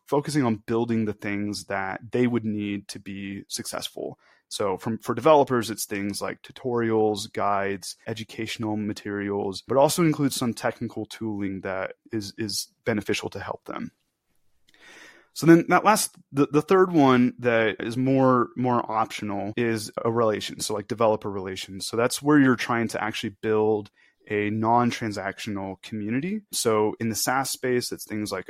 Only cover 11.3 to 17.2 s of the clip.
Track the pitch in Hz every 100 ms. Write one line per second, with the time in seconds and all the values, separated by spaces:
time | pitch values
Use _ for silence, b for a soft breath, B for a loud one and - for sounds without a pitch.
11.3 | 101 98 95 98 95 - - - 113 98
12.3 | - 110 - - _ - 107 - 104 107
13.3 | 98 95 - - - - _ _ _ _
14.3 | _ _ _ _ B B B B B B
15.3 | - 151 170 - 175 196 214 - - -
16.3 | 139 139 147 - 190 185 170 135 123